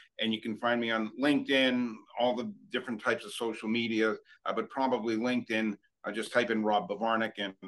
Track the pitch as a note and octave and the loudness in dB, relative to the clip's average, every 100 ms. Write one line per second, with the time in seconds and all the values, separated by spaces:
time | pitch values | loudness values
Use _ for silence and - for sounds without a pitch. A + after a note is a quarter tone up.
0 | - - A2 A2 A#2 G#2 A#2+ A#2+ A#2 A2+ | -20 -4 -2 -2 -4 -2 0 2 2 0
1 | G#2+ A2+ C#3+ C#3 C3 C3+ C3 B2+ A#2+ G#2+ | -2 0 2 2 4 4 4 2 -2 -6
2 | - - B2 A#2+ A2 G2+ G2+ B2 B2+ G#2+ | -12 0 0 0 -4 -8 -6 -6 -4 -4
3 | B2 A2+ G#2 - A#2 A2 A2 A#2 A2+ A2 | 0 -2 -2 -6 -4 -4 -2 0 0 2
4 | A2 G#2 _ - - A2 A2 C3+ C3 B2 | 2 0 _ -12 -4 -4 -4 0 0 2
5 | A2+ A2 B2 B2 A2+ A2 A2 F#2+ _ _ | 0 0 0 0 0 0 0 -2 _ _
6 | F#2 G#2 G#2+ B2 A#2 A2 G#2+ G#2 F#2 G2 | -8 -6 0 0 2 2 4 2 2 -2
7 | A2+ A2+ A2 - G2+ F#2+ | 0 2 0 -4 -8 -8